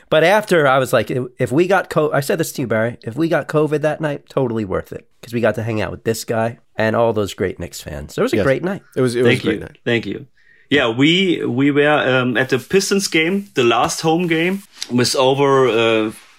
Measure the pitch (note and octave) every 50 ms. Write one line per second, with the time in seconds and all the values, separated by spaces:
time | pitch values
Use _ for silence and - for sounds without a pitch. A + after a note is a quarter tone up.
0 | _ _ D3+ D#3 D#3 F3 G#3 G#3+ G#3 - F3+ D#3+ C#3+ C3+ C3 C#3 B2+ - C3+ A#2
1 | A2 - D3 B2+ B2 - - - B2+ A2+ B2 D#3+ F#3 F3 G3 F3+ - - - E3
2 | D3+ - - C#3+ C#3 - G3+ D#3+ D3+ - - - C3 G#2+ A#2 A2 A2+ A#2+ A#2+ -
3 | - A#2 A2+ D3 E3 D#3 E3+ D3 C3+ - - D3+ D#3 C#3+ D3+ D3 D3+ D3+ D3 -
4 | D#3+ D3 C#3+ - - - - C#3+ C3+ A#2 A2+ A2+ G#2 F#2 F2+ E2 - - E2 -
5 | - _ _ _ - A#2 A#2 A#2+ A#2 G#2+ - A#2 A2 A#2 A2 G#2+ F#2 F2 F#2 -
6 | - A2 A2+ - - - A#2 A2+ A2+ A#2 A#2+ - _ _ _ - A2 A2 A2 A2+
7 | A#2 A#2 G#2+ G#2+ G2+ F#2 - - G2+ F2+ - - F2 D2+ - - - - D2+ C#2+
8 | D2+ - - - G3+ C4+ - G#3+ F3+ - C3 B2+ D3+ F#3 G3+ - - _ _ C#3
9 | B2+ B2 A#2+ A#2+ B2 A#2+ B2+ B2 - A#2 G#2+ F2+ F#2 - - _ _ A#2 A#2+ A2+
10 | - G2 - - C3 - _ _ _ _ _ _ _ _ C3+ C#3+ B2+ A2+ A2 B2+
11 | C#3 D#3+ F3 F#3 G3 F3+ D#3 - - B2 A#2+ B2+ C#3 C#3+ C#3 C#3+ C#3+ D3+ D3+ C3+
12 | G#2 C3 B2+ B2+ B2 B2+ A2 A#2+ C3 - C3+ B2 - - F3+ G3 G3 - G3+ G3
13 | G3 - - D#3+ D#3 E3+ G3 G3+ G3+ - _ C#3+ A#2+ A#2 A2+ A#2+ D3 E3 - -
14 | D#3+ D#3+ D#3+ F3 F3+ E3 E3 D#3+ E3 F#3 G3 G3 - - _ - - - A#2+ B2
15 | A#2+ - - C#3+ C3 C3 C#3 C3+ C#3 C#3 C3+ C3+ C3 A#2+ A2 A#2 A2+ A2+ A2+ A2
16 | G#2+ A2 A2 - - - _